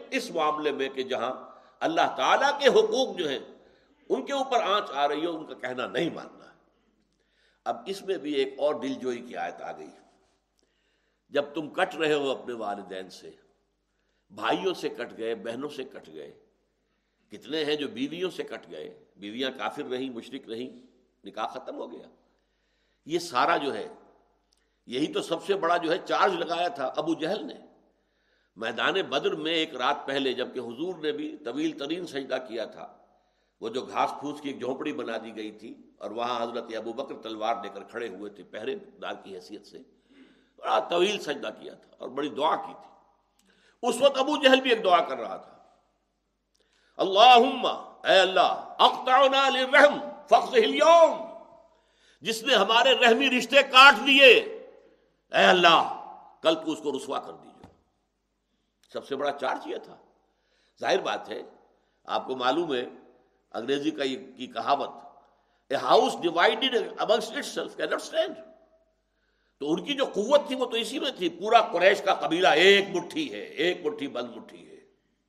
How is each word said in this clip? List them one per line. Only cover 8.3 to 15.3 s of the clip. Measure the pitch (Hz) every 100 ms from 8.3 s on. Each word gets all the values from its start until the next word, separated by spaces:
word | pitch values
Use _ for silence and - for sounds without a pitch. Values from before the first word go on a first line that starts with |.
ایک | 143 135 -
اور | 143 135
دل | 131
جوئی | 131 127 120
کی | - 90
آیت | 85 82
آ | 69
گئی، | 80 76 - _ _ _ _ _ _ _ _ _ _ _ _ _
جب | 143 143
تم | - 151
کٹ | 143 185 165
رہے | 156
ہو | 151 139
اپنے | 123 120
والدین | 117 104 101 92 92 92
سے، | - 82 - _ _ _ _ _ _ _ _ _
بھائیوں | 98 113 156 185
سے | 170 156
کٹ | - 117 -
گئے، | 113